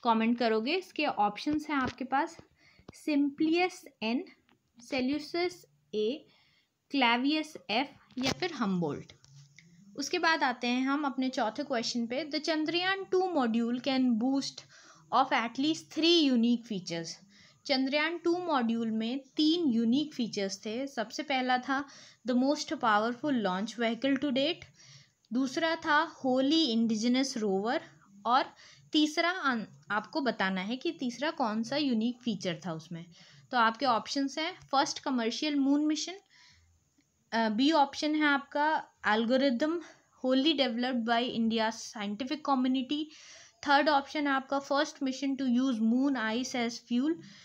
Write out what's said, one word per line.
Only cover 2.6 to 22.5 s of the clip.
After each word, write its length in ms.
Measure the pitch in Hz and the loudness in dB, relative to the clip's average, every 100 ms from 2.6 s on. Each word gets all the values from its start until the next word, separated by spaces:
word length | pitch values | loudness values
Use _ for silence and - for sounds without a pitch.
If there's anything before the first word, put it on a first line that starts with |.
| _ _ - - - | _ _ -20 -10 -2
Simplius 640 | 294 285 277 320 339 359 - - _ | 2 2 2 2 2 0 -2 -20 _
एन, 220 | 220 240 381 - _ _ _ _ - | -4 -4 -4 -16 _ _ _ _ -8
Seleucus 600 | 269 254 294 294 339 359 349 - _ _ | -4 -2 -4 -4 -4 -4 -6 -20 _ _
ए, 340 | 208 214 294 - _ _ _ _ _ _ 277 | -2 -2 -4 -10 _ _ _ _ _ _ 2
Clavius 600 | 240 240 269 311 302 - - | 4 4 2 0 -4 -12 -4
एफ 200 | 214 285 - _ - | -2 -2 -8 _ -6
या 140 | 262 | -4
फिर 180 | 247 359 | -2 -6
Humboldt। 640 | 294 214 185 165 139 - - - - - - - - - - | -4 -2 0 -2 -6 -10 -20 -20 -20 -20 -20 -20 -20 -20 -10
उसके 240 | 277 359 | -6 0
बाद 240 | 330 320 | 0 2
आते 240 | 285 247 240 | 0 -2 -2
हैं 140 | 247 | -2
हम 240 | 262 285 285 | 0 -2 -2
अपने 240 | 262 262 | -2 -4
चौथे 340 | 254 220 220 | -2 -2 -4
क्वेश्चन 440 | 285 240 233 240 233 | -4 -4 -2 -4 -4
पे। 180 | 254 311 | -4 -4
The 160 | 302 | -6
Chandrayaan 680 | 302 311 311 339 370 392 381 | -2 -2 0 0 0 -2 0
टू 80 | 370 | 0
module 640 | 381 330 240 226 233 247 262 | 2 2 2 0 0 -2 0
can 160 | 262 254 | 2 2
boost 520 | 226 247 277 269 - - - - - - 233 | 2 2 0 -2 -12 -20 -20 -20 -20 -2 0
of 160 | 262 | 2
at 220 | 269 233 | 0 -2
least 300 | 240 285 311 - | -2 -2 -2 -6
three 400 | - 320 349 285 | 0 4 6 4
unique 340 | 254 226 240 - | 4 4 2 -2
features। 360 | 202 175 170 165 - - - - _ - | -8 -6 -6 -6 -12 -20 -20 -20 _ -2
चंद्रयान 520 | 262 262 294 311 339 | 0 0 0 -2 -2
टू 200 | 339 339 | 0 0
मॉड्यूल 540 | 349 285 233 233 226 | 0 0 0 0 -2
में 280 | 220 226 269 | -2 -2 -6
तीन 500 | - - 302 339 320 | -8 0 2 4 2
यूनिक 440 | 226 233 262 302 | 2 2 2 0
फीचर्स 520 | - 226 - 196 190 220 | -4 -4 -2 -4 -6 -8
थे। 220 | 226 277 | -6 -6
सबसे 360 | 262 220 - | -6 -8 -6
पहला 340 | 302 262 254 254 | -4 -2 0 -2
था 280 | 247 269 277 - - _ 220 | 0 -6 -6 -16 -20 _ -2
the 120 | 247 | 2
most 240 | 262 | 2